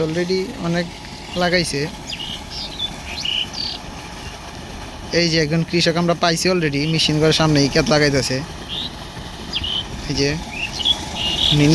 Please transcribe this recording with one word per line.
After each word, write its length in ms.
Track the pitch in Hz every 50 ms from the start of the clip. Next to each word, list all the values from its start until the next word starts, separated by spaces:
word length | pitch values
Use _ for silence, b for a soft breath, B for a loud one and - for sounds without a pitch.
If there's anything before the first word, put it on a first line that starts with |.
| 160
already 340 | 156 160 175 180 175 185 190 185 208 - - - 170
অনেক 180 | 170 175 175 175 - - - - - - - - - 180
লাগাইছে। 400 | 180 175 170 180 170 - - 143 143 165 - - - - - - - - - - - - - - - - - 784 784 762 - - - - - - - - - 262 - - - - - - - - - - - - - - - - - - - - - - - - - - - - - - - - - - - 165
এই 80 | 175 170
যে 60 | 160 165 156
একজন 180 | 143 156 165 165 -
কৃষক 260 | - 175 160 170 156 170
আমরা 140 | 175 170 165 156 -
পাইছি 220 | 175 165 165 - 180 185
already, 280 | 180 165 151 139 139 147 160 160
মেশিন 220 | 156 - - 151 151
ঘরের 160 | 156 156 151 -
সামনেই 260 | 160 156 151 143 139 135 -
ক্ষেত 140 | 160 156 117 156
লাগাইতেছে। 440 | 151 151 147 139 139 117 - 131 131 156 - - - - - - - - - - - - - - - - - - - - - - - - - - - - - - - - -
এই 60 | 143 131
যে 100 | 139 143 147 165 - - - - - - - - - - - - - - - - - - - - - -
উনি 140 | 151 147 147 147 160